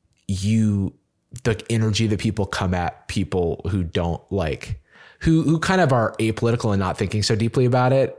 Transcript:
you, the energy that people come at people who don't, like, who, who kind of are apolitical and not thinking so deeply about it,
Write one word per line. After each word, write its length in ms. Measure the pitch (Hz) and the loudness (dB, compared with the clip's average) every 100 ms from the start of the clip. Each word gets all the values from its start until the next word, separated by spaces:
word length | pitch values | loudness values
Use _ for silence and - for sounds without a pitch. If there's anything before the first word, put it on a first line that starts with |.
| _ _ - | _ _ -6
you, 680 | 95 101 113 107 101 95 - _ _ _ - | -2 0 2 4 2 -2 -6 _ _ _ -6
the 160 | 117 110 - | -4 -4 -2
energy 360 | 113 110 104 110 | -2 0 0 0
that 140 | 104 | 0
people 260 | 113 101 95 | -2 -2 -4
come 280 | - 95 | -2 -2
at 340 | 90 85 - - | -2 -2 -6 -8
people 540 | 107 90 92 85 - 90 | -6 -2 0 -2 -2 -4
who 120 | 98 | -2
don't, 380 | 85 92 85 85 - | -2 -2 -2 -4 -4
like, 460 | 98 78 65 - - _ - - - | -4 -2 -4 -8 -12 _ -20 -20 -4
who, 220 | 165 160 | 2 2
who 160 | 151 160 | 2 2
kind 220 | 175 185 | 2 2
of 100 | 151 | 4
are 220 | 123 107 - | 2 0 0
apolitical 540 | 110 104 123 117 113 | -2 0 0 0 0
and 80 | 98 | 0
not 160 | 92 - | 0 -2
thinking 260 | 98 107 | -2 -2
so 120 | - 110 | 0 0
deeply 280 | 113 139 123 | 0 2 2
about 260 | 123 127 | 4 4
it, 260 | 135 127 | 2 0